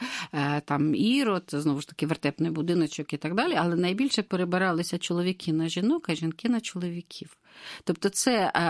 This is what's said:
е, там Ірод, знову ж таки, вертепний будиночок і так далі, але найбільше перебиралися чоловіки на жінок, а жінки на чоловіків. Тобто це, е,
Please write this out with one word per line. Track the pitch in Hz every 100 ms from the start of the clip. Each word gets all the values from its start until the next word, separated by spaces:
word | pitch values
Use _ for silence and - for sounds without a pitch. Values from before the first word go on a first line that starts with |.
| 254 - 165
е, | 151 143 147 -
там | 143 151 135
Ірод, | 220 269 240 185 -
знову | 147 151 139
ж | -
таки, | - 151
вертепний | 165 143 - 165
будиночок | 160 170 170 151 - 143
і | 147
так | 151 190
далі, | 339 165
але | 175 170
найбільше | 180 196 269 -
перебиралися | 202 185 180 180 190 170 175 175
чоловіки | - 175 180 185 -
на | 160 160
жінок, | 175 214 330 -
а | 156
жінки | 160 160 233
на | 233
чоловіків. | - 185 175 175 - - - - _ - - -
Тобто | - 170 196
це, | - 262 233 185 -
е, | 170